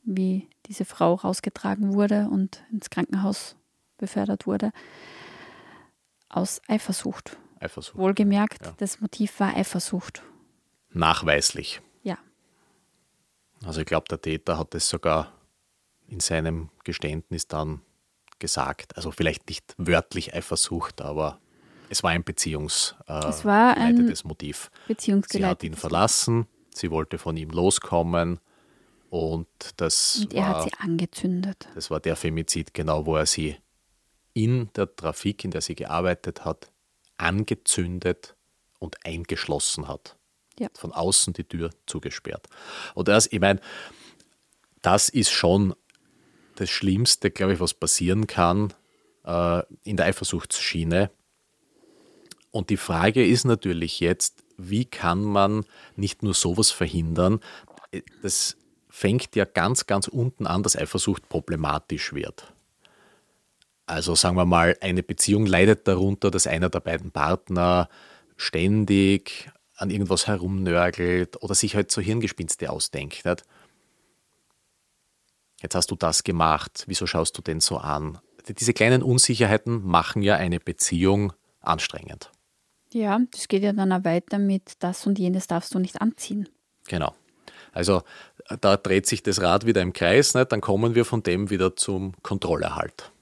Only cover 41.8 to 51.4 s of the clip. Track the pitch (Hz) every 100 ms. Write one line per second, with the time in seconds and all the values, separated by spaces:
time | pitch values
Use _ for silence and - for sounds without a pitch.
41.8 | - 80 - - - - - - - -
42.8 | - - 92 107 - 104 98 98 - -
43.8 | - - - _ _ _ _ _ _ _
44.8 | - 202 - - 101 - 85 95 98 -
45.8 | _ _ _ _ _ _ _ - 92 -
46.8 | 98 98 123 - 101 - 95 87 87 -
47.8 | 82 - 90 98 107 - 87 95 104 -
48.8 | _ _ _ _ - 85 87 87 - -
49.8 | - 98 85 95 - 87 - - - 82
50.8 | 82 85 98 _ _ _